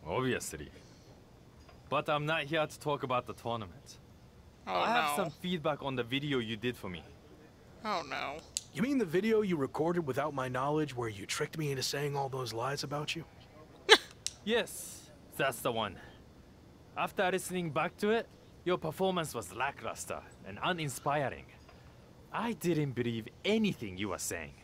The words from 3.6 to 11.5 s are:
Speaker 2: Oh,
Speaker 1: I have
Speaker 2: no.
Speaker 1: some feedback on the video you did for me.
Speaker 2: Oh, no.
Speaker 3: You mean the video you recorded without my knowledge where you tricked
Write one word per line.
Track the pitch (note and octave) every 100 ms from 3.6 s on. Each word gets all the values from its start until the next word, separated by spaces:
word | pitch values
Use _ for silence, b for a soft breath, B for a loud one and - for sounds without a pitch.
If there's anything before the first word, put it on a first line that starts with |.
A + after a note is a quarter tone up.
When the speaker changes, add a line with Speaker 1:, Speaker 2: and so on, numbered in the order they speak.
| G2 - - - - - - - - - -
Speaker 2:
Oh, | F3+
Speaker 1:
I | F#3
have | A#3+ D#4 D3
Speaker 2:
no. |
Speaker 1:
some | F3 -
feedback | F3+ F3+ D#3 C#3+
on | C3+ B2+
the |
video | A2+ C3+ D3 C3
you | A2 A2+
did | A#2+ A#2+
for | G2
me. | F2 D#2 - - - - - - -
Speaker 2:
Oh, | A3 F#3+ D3
no. | C3+ C3+ D3+ - - -
Speaker 3:
You | -
mean | B3 C#4
the |
video | F#3 E3+ A3 A3
you | G#3 E3
recorded | C3 B2 D#3+ F3 D3
without | C3 D3+
my | C#3 C3
knowledge | B2 C#3 D3+ D3
where | B2 A#2
you | G2+
tricked | G2 - D3